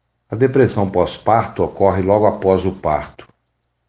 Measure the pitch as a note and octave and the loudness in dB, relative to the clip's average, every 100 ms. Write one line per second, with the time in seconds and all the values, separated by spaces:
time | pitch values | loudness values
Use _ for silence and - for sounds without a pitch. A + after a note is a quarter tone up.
0 | _ _ _ A2 C3 C3+ B2 A2 F#2+ F2+ | _ _ _ 0 2 4 2 0 -2 0
1 | E2+ - - A2+ - - E2 - G2 F#2 | -2 -2 0 0 0 -6 -6 0 0 0
2 | F#2 G#2 G#2 - F#2+ F#2 F#2 - D#2+ D2 | 0 2 2 0 0 0 0 -4 -4 -4
3 | C2+ - - _ _ _ _ _ | -6 -18 -20 _ _ _ _ _